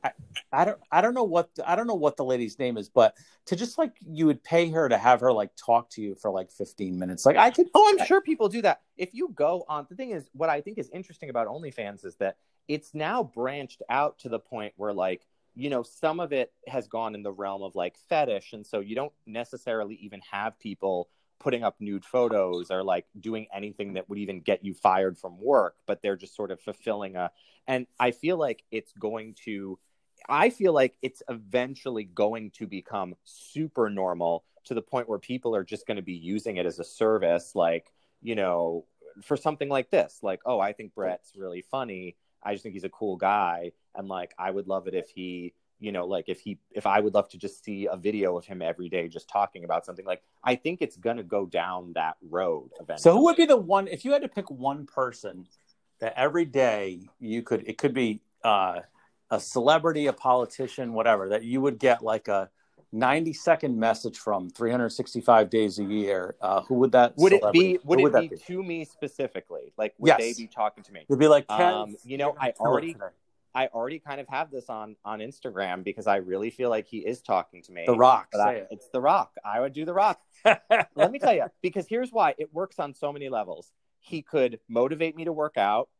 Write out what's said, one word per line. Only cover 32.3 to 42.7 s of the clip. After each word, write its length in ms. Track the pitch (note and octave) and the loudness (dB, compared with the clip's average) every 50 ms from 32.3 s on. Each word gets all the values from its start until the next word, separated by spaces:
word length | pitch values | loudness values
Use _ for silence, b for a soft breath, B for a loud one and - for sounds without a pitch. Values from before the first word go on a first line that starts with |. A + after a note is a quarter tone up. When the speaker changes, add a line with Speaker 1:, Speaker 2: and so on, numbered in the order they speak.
| A2+ A2+ A2 G#2 _ | 0 -4 -10 -12 _
Speaker 2:
to 140 | - A2+ | -12 -14
become 480 | F#2+ F#2+ F#2+ - - - G2+ F#2+ F2+ F2+ _ _ | -10 -10 -12 -12 -8 -8 -8 -6 -8 -10 _ _
super 640 | _ - - - - - C#3 D#3 D#3 _ - A#2+ G#2+ | _ -20 -20 -20 -14 -8 -6 -6 -6 _ -2 -2 0
normal 560 | G2+ G2 F#2+ F#2 F2 F2 E2+ E2+ E2+ E2 _ _ _ _ _ | 0 -2 -2 -2 -2 0 0 -2 -2 -2 _ _ _ _ _
to 100 | - B2+ | -8 -6
the 80 | A#2 - | -6 -6
point 260 | _ - C3 A#2+ A2+ | _ -4 -4 -4 -4
where 100 | A2 G2+ | -6 -8
people 380 | - - B2 B2+ _ A#2+ A2+ | -6 -8 -10 -6 _ -2 -2
are 80 | G#2 F#2 | -2 -4
just 220 | - - G2+ - | -4 -10 -14 -8
gonna 160 | - A2 G2+ F#2 | -8 -8 -8 -6
be 120 | E2+ F2+ | -10 -12
using 420 | E2+ E2 E2+ G2 G#2+ - A#2 G#2 | -12 -8 -6 -6 -6 -4 -6 -4
it 100 | F2+ F2+ | -2 -4
as 140 | F2+ D#2+ - | -4 -4 -6
a 40 | E2+ | -12
service, 720 | - - - A2+ A2 A2 G#2+ F#2+ E2+ E2+ F2 E2+ - - | -14 -6 -2 0 2 2 2 2 2 2 0 0 -4 -2
like, 380 | G2 F2 E2+ E2+ E2+ _ _ _ _ _ _ _ _ | 0 2 2 2 -2 _ _ _ _ _ _ _ _
you 140 | _ A2+ A#2 | _ -8 -4
know, 500 | G#2+ G2 F#2 F2 F2 E2+ E2 E2 E2+ D2+ _ _ _ _ D2 D2 G2+ G#2 | -2 0 0 0 0 -2 -2 -4 -6 -10 _ _ _ _ -20 -20 -20 -4
for 160 | - D3 C3 | -4 -4 -2
something 320 | - D#3+ D3+ D3 D3 C#3 | -2 -4 -4 -2 -4 -2
like 180 | C#3+ C3+ B2+ _ | -2 -2 -2 _
this, 280 | - F3 G#2 - - - - | 0 0 0 0 -4 -8 -6
like, 180 | G2+ F#2 F2+ _ | -6 -6 -6 _
"Oh, 160 | - B2+ G#2+ | -2 0 0
I 120 | F#2+ G2+ G#2+ | 0 -2 -2
think 200 | _ A2 G2+ _ | _ -14 -18 _
Brett's 380 | - G2 F#2 F2+ F2+ _ _ _ | -6 -6 -6 -6 -6 _ _ _
really 280 | G2 G2 F#2 F2 F2+ F2+ | -14 -12 -12 -12 -12 -12
funny. 540 | _ - C3+ C3 A#2+ G2+ F#2 F#2 F2+ E2+ _ _ _ _ _ _ | _ -8 -6 -6 -6 -10 -12 -12 -14 -16 _ _ _ _ _ _
I 100 | G#2 G#2 | -8 -8
just 100 | G2 - | -8 -8
think 120 | A2+ | -12